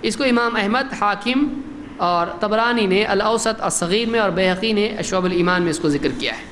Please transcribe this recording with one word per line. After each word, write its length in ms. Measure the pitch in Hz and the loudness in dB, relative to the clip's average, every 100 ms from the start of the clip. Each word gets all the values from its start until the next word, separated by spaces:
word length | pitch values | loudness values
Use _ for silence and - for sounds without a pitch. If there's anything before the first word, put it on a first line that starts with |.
इसको 200 | 233 214 269 | -4 0 2
इमाम 320 | 240 233 233 | 2 2 0
अहमद, 320 | 202 240 269 | 0 0 -2
हाकिम 540 | - 208 196 233 254 294 - - - - - | -2 -2 0 0 0 0 -4 -10 -14 -14 -2
और 380 | 175 175 170 - | 0 2 0 -2
तबरानी 440 | 208 214 233 240 196 | 0 2 2 2 2
ने 160 | 185 | 2
अल 180 | 214 196 | 2 0
औसत, 380 | 214 226 226 220 | 2 0 -2 -2
अस 200 | - - | -2 -2
सगीर 280 | 170 208 233 | 0 0 0
में 120 | 226 | 2
और 100 | 202 | 2
बैहक़ी 400 | 175 185 180 220 | 2 2 2 0
ने 300 | 208 214 - | 0 0 -2
शुअब 200 | 170 185 | -2 0
अल 140 | 180 175 | 0 2
ईमान 240 | 175 180 | 2 2
में 80 | 170 | 0
इसको 200 | 151 156 | 0 0
जिक्र 200 | 143 135 | 2 0
किया 240 | 131 131 | -2 -4
है 100 | 110 - | -6 -12